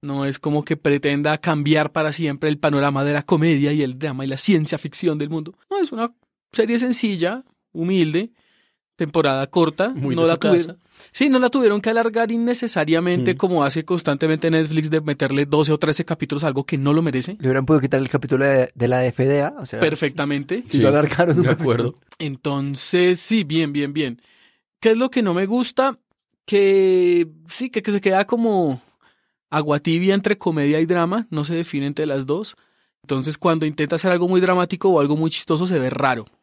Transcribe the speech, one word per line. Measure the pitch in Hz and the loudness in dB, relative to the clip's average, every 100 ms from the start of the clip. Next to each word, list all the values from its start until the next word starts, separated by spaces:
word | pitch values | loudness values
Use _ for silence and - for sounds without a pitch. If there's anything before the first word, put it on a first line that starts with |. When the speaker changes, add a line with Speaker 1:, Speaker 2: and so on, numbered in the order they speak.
Speaker 1:
no | 147 139 139 | -6 -4 -4
es | 135 | -4
como | 156 147 147 | -2 -2 -2
que | 156 | -2
pretenda | 156 143 143 143 147 151 | 0 0 0 0 0 -2
cambiar | - 151 147 151 151 | 0 0 2 2 2
para | - 156 | -2 -4
siempre | 147 160 143 156 | -2 -4 -2 -2
el | 151 | 0
panorama | 151 143 143 139 143 | 0 2 2 0 0
de | |
la | 147 | -2
comedia | 147 165 160 147 143 | 0 2 4 2 2
y | 151 | 0
el | 139 127 | -2 -4
drama | 151 131 135 | -8 -6 -6
y | |
la | 135 | -2
ciencia | - 180 151 151 | 2 2 2 -4
ficción | 151 - 175 151 | -8 -4 -2 -2
del | 147 | -4
mundo. | 160 156 - _ | -6 -10 -16 _
No, | 392 | -4
es | 339 | -4
una | 226 233 _ _ _ _ | -4 -8 _ _ _ _
serie | - 220 233 | -2 0 2
sencilla, | 254 240 220 190 170 233 - _ _ | 0 0 0 0 -2 -4 -12 _ _
humilde, | 165 170 190 160 160 226 _ _ _ _ _ _ _ | -6 -2 2 2 0 -4 _ _ _ _ _ _ _
temporada | 156 165 147 135 139 | -2 0 0 0 -2
corta, | - 160 156 202 | 2 0 0 -4
Speaker 2:
Muy | 208 139 131 | -2 -4 2
Speaker 1:
no | |
Speaker 2:
de | 165 | 2
Speaker 1:
la | 165 | 2
Speaker 2:
su | |
Speaker 1:
tuvieron. | 156 170 170 - | 2 2 2 -10
Speaker 2:
casa. | _ - - | _ -20 -20
Speaker 1:
Sí, | - 285 | 0 2
no | 254 | 4
la | 247 | 2
tuvieron | 269 233 208 | 4 2 2
que | 202 | 0
alargar | 226 226 226 226 | 0 0 0 -2
innecesariamente | 233 233 240 233 185 151 165 175 180 123 | 0 -2 -2 -2 -2 0 0 2 0 0
Speaker 2:
Mm. | 160 | 0
Speaker 1:
como | 190 175 139 | 0 2 0
hace | 160 | -2
constantemente | 156 180 160 139 160 156 165 | -2 -2 -2 0 0 0 2
Netflix | 160 156 156 151 | 2 2 -2 0
de | 160 | -2
meterle | 151 143 135 139 143 | -2 -2 -2 0 0
doce | 147 151 | 2 2
o | 151 | 2
trece | 156 151 165 | 0 -2 -4
capítulos | 160 139 147 156 | -6 -4 -2 -2
a | |
algo | 135 135 | -2 -4
que | 143 | -2
no | 139 | 2
lo | 151 | 2
merece. | 165 127 127 | 2 -2 -4
Speaker 3:
Le | 208 131 | -4 0
hubieran | 135 131 | 0 2
podido | - | 2
quitar | 131 135 | 4 0
el | 135 | 0
capítulo | 143 123 131 139 | -2 0 0 2
de, | 135 127 | 2 0
de | - 120 | 0 0
la | 127 127 | 2 0
F | - 131 | 0 2
D | 143 | 2
A, | 143 285 | 0 -6
o | 151 | -12
sea, | 110 | -2
Speaker 1:
Perfectamente. | 156 151 151 - 143 143 139 196 | -2 0 -4 -2 -4 -4 -4 -6
Speaker 3:
sí | 247 143 | -2 2
Speaker 2:
Sí, | |
Speaker 3:
lo | 135 | 4
alargaron | 143 151 - 175 156 | 4 2 2 2 4
un | |
Speaker 2:
de | 131 | 2
Speaker 3:
poco. | 156 | 2
Speaker 2:
acuerdo. | 147 117 117 - _ - | 0 0 -2 -6 _ -10
Speaker 1:
Entonces, | 156 135 151 139 139 139 - 180 180 180 | -10 -6 -4 -4 -4 -6 -2 2 2 0
sí, | - 220 | 0 -2
bien, | 156 160 156 | 0 -2 -2
bien, | 143 143 | -2 -4
bien. | 143 139 120 _ _ _ _ _ _ | -2 -4 -6 _ _ _ _ _ _
¿Qué | 226 | 0
es | 226 | 2
lo | 254 | 0
que | 247 | 0
no | 208 | 0
me | 175 196 | 0 0
gusta? | 240 247 - 269 247 _ _ _ _ - | -2 -2 0 -2 -2 _ _ _ _ -2
Que | 202 196 196 190 185 180 175 165 160 160 | 2 4 4 4 4 4 2 0 -6 -16
sí, | - 254 | -10 -6
que, | 233 | -6
que | 196 | -2
se | 202 | -2
queda | 196 190 202 | 2 2 0
como | 240 233 202 165 127 _ _ _ _ _ _ _ | 0 2 2 2 -2 _ _ _ _ _ _ _
agua | 151 151 147 | -4 0 0
tibia | 170 165 185 196 | 0 0 2 2
entre | 202 202 | 0 -2
comedia | - 160 143 156 | -2 0 0 2
y | 165 | 2
drama, | 175 170 202 226 | 0 0 -2 -4
no | 156 | -6
se | 147 165 | -4 -4
define | 170 - 139 | -4 -4 -6
entre | 143 156 | -4 -4
las | 139 131 | -4 -2
dos. | 156 208 - _ _ _ _ | -4 -4 -14 _ _ _ _
Entonces, | - 135 135 151 | -6 -4 -2 -2
cuando | 180 160 156 | 0 0 -2
intenta | 147 147 165 | -2 -4 -2
hacer | 185 | 0
algo | 180 175 | 0 2
muy | 185 | 2
dramático | 180 180 180 175 190 | 2 0 0 0 2
o | 170 | 4
algo | 143 151 | 2 0
muy | 160 | -2
chistoso, | - - 160 180 | -4 -2 -2 0
se | 170 | 0
ve | 127 | -2
raro, | 127 135 123 110 _ | 0 0 -2 -6 _